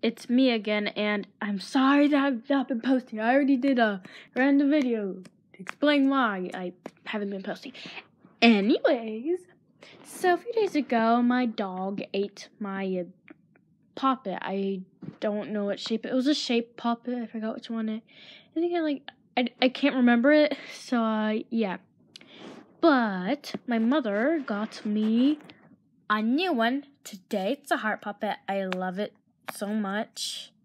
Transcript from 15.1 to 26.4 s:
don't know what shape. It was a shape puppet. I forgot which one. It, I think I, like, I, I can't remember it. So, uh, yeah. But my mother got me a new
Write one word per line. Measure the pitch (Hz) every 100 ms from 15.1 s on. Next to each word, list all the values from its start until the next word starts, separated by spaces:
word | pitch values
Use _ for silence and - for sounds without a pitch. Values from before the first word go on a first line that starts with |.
| -
don't | 214 208 -
know | 214
what | 202 202
shape. | - 220
It | -
was | 262 254
a |
shape | 294 - 233 233 -
puppet. | 233 233 240
I | 247
forgot | 226 226 220
which | 233 -
one. | 226 220
It, | 220 - - - - _
I | -
think | 349 349
I, |
like, | 311 277 - - _
I, | - 240 _
I | 254
can't | - 277 262
remember | 240 240 247
it. | 302 302 - - -
So, | - 247
uh, | 226 220 214 220 -
yeah. | 226 208 175 _ _ _ - - - - - - _
But | 339 269 226 190 185 285 - - -
my | 233
mother | 226 294 233 202 247 330
got | 254 208 214 -
me | 214 208 214 226 262 302 - - _ _ _ _ _
a | 214
new | 214 269